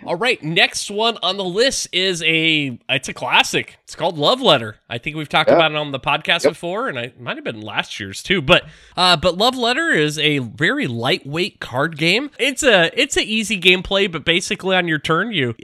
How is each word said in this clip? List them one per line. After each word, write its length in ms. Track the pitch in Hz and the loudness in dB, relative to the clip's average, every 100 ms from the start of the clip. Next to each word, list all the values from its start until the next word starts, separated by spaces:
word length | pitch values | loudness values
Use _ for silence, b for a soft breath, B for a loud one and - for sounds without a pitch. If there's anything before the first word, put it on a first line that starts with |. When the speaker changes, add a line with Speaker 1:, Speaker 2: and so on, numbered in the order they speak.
| - | -8
Speaker 1:
All 80 | |
right, 260 | 170 240 - | -2 -2 -2
next 520 | 151 170 240 - - | -2 2 2 0 -8
one 260 | 202 226 208 | -2 -2 0
on 120 | 175 202 | -4 -4
the 60 | |
list 440 | 180 185 262 - - | -2 0 0 0 -4
is 300 | 175 190 175 | -2 0 0
a, 560 | 160 160 165 156 139 117 - | 0 2 2 2 0 -6 -4
it's 200 | 131 - | -4 -4
a 40 | |
classic. 640 | - 127 175 254 147 - - | -8 0 2 2 -2 -4 -10
It's 140 | - - | -20 -6
called 200 | 165 160 | -4 0
Love 240 | 156 254 | 0 2
Letter. 360 | 233 139 110 - _ | 4 4 2 -12 _
I 100 | 120 | -10
think 180 | 165 151 | -8 -8
we've 120 | 147 | -2
talked 220 | 170 156 | 2 4
Speaker 2:
Yeah. 60 | 151 | 6
Speaker 1:
about 160 | 156 | 4
it 40 | 151 | 0
on 140 | 147 | -4
the 80 | 135 | -4
podcast 460 | 151 151 175 170 | -2 -2 0 2
Speaker 2:
Yep. 80 | 147 | 2
Speaker 1:
before, 360 | 139 170 196 254 | 0 -4 -6 -6
and 80 | 135 | -6
I 160 | 120 - | -8 -10
might 180 | 123 254 | -10 -8
have 60 | |
been 180 | 285 110 | -8 -10
last 380 | 107 117 170 - | -6 -6 -6 -8
year's 240 | 98 98 | -10 -8
too. 180 | - 190 | -2 0
But, 220 | 135 170 - B B - | 4 4 2 B B 0
uh, 200 | 180 170 | 2 4
but 200 | 180 170 | 2 2
Love 200 | 233 262 | 0 2
Letter 340 | 233 247 330 | 0 0 0
is 300 | 220 151 151 | 2 0 2
a 180 | 151 143 | 0 2
very 480 | 120 107 165 277 180 | -2 -2 -2 0 -4
lightweight 720 | 117 120 180 139 156 196 - | -2 -2 -2 -4 -4 -4 -6
card 400 | - 123 160 151 | -8 -4 -4 -2
game. 320 | 165 202 285 - | 0 0 -2 -4
It's 240 | 254 254 | -4 0
a, 300 | 277 202 165 - | 4 6 4 2
it's 200 | 277 370 | 0 0
a 60 | |
easy 380 | 226 220 208 208 | -2 -2 -2 2
gameplay, 480 | 180 185 170 196 196 | 4 4 2 0 0
but 160 | 160 | -2
basically 520 | 147 175 - 208 185 185 | -2 -2 -2 -4 0 0
on 100 | 175 | 0
your 140 | 156 | -2
turn, 320 | - 160 220 | 0 0 0
you, 240 | 196 123 113 | -2 -2 -2